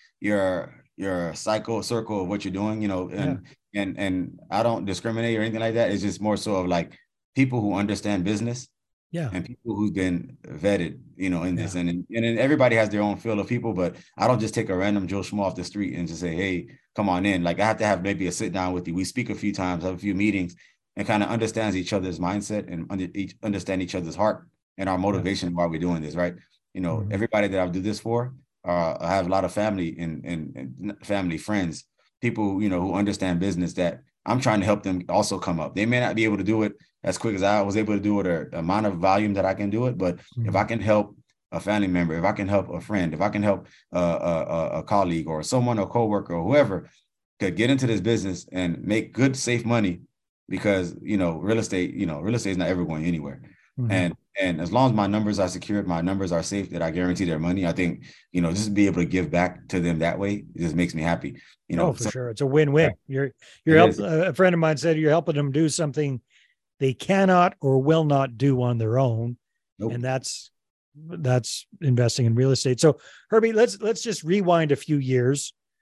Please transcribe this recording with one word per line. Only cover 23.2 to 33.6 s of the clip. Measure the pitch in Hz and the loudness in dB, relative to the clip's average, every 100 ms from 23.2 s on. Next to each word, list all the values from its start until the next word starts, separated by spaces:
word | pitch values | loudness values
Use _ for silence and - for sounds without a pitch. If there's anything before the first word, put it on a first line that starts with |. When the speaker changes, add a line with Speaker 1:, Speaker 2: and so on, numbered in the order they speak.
| 98 - | -8 -8
Speaker 1:
understand | 110 98 90 95 | -6 -4 -4 -4
each | 90 | -4
other's | 95 82 78 | -4 -6 0
heart | 107 - - _ _ - | 0 0 -8 _ _ -8
and | 95 | -4
our | 92 | 0
Speaker 2:
Yeah. | |
Speaker 1:
motivation | 95 113 92 98 90 | 0 0 0 -2 -2
while | 87 85 | 0 0
we're | 80 | 0
doing | 87 82 | -2 -2
this, | 76 | -4
right? | 80 87 87 - _ _ | -4 -4 -4 -16 _ _
You | - | -6
know, | 90 82 | -4 -2
Speaker 2:
Mm-hmm. | 101 | -2
Speaker 1:
everybody | 98 113 107 101 | -2 0 0 0
that | 92 | 0
I | 90 | 0
do | 87 | -2
this | 98 101 | -4 -4
for, | 113 117 127 - _ _ 87 | -2 -2 -4 -8 _ _ -2
uh, | 87 82 - | 0 0 -2
I | 85 | 0
have | 98 90 | 0 2
a | |
lot | 95 | 0
of | 90 | 0
family | 104 107 101 85 78 | 0 -2 0 -4 -4
and, | 85 78 | -6 -8
and, | - 82 71 65 | -8 -8 -8 -10
and | 67 65 101 - - | -12 -10 -10 -10 -4
family | 101 92 80 | -2 -2 -4
friends, | - 104 87 76 - _ _ _ | -2 -2 -2 -6 -14 _ _ _
people, | 120 117 104 98 | -4 0 0 0
you | 104 | 0
know, | 90 | 0
who | 92 | 0
understand | 90 104 98 92 85 | 0 0 0 -2 0
business | 98 90 | 0 0